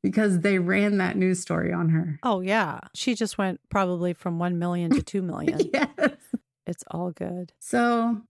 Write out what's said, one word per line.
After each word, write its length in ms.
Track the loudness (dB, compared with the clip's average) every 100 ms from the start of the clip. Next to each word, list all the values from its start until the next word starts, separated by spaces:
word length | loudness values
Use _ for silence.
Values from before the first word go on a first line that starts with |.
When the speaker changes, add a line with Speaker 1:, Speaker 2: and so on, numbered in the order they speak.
Speaker 1:
because 380 | -2 2 4 4
they 180 | 4 2
ran 380 | 2 2 4 2
that 180 | 2 2
news 240 | 2 2
story 320 | 0 -2 0
on 160 | 0 2
her. 280 | 2 0 -2
Speaker 2:
Oh, 180 | -2 -2
yeah. 400 | 0 0 0 -4 -12
She 220 | -6 -2 0
just 220 | -2 0
went 240 | -2 -2 -4
probably 420 | 0 0 0 -2
from 260 | -2 -4 -2
one 220 | -2 0
million 320 | -2 -2 -2
to 100 | -4
two 200 | -4 -4
million. 400 | -4 -4 -2 -2 0
Speaker 1:
<laughs> 40 |
Yes. 380 | 0 -2 0 0 0 -10 -10 _ _ -10
Speaker 2:
It's 160 | -10 -8
all 220 | -6 -6
good. 420 | -6 -8 -8 -10 _
Speaker 1:
So 600 | -4 2 2 2 0 -2 -6